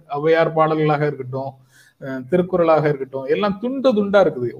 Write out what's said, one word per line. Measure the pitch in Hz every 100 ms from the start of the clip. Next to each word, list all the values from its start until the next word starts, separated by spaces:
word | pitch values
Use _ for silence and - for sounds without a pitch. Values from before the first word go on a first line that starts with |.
| -
ஔவையார் | 143 156 165 165
பாடல்களாக | 156 156 156 151 147 147
இருக்கட்டும், | 135 127 131 135 - _ _ _ _
அஹ், | 139 131 123
திருக்குறளாக | 180 180 185 165 156
இருக்கட்டும், | 147 139 127 135
எல்லாம் | 135 170 202 196
துண்டு | 240 269 262
துண்டா | 208 202 202
இருக்குது, | 170 131 180 -